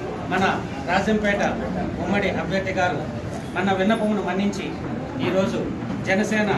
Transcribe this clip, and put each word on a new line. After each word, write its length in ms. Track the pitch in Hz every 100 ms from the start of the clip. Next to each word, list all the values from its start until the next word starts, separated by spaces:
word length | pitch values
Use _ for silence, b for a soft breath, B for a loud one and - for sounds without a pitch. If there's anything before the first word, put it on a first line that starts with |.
| - - -
మన 120 | 185 190 151 - - -
రాజంపేట 500 | 185 208 214 208 196 175 - - 185 190 - -
ఉమ్మడి 260 | 202 190 160
అభ్యర్థి 320 | 165 190 190 185
గారు 220 | 180 - - - - - - 175
మన 160 | 196 190
విన్నపమును 440 | 190 220 214 208 175
మన్నించి 360 | 185 202 - - - - - - - 180
ఈరోజు 320 | 185 190 - - - - - -
జనసేన 420 | 190 214 214 208